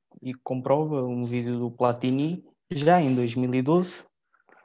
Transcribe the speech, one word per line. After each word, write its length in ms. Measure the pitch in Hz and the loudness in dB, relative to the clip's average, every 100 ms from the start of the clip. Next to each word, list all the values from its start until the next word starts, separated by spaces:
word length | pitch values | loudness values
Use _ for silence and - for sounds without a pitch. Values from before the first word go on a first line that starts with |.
| _ - | _ -16
e 120 | 127 | -12
comprova 720 | 127 - 127 131 143 156 147 | -10 -6 -4 0 0 0 -2
um 220 | 123 123 120 | -4 -4 -4
vídeo 340 | 123 120 120 | -4 -2 -4
do 120 | 120 | -4
Platini, 720 | 120 123 120 131 135 156 180 - _ - | 0 0 0 0 0 -2 -4 -12 _ -10
já 320 | 139 147 180 | 0 4 4
em 120 | 139 | 4
dois 220 | 127 120 123 | 2 0 -2
mil 180 | 127 | 0
e 80 | 127 | 0
doze, 420 | 131 170 185 - - _ _ _ _ _ | 2 2 2 -8 -20 _ _ _ _ _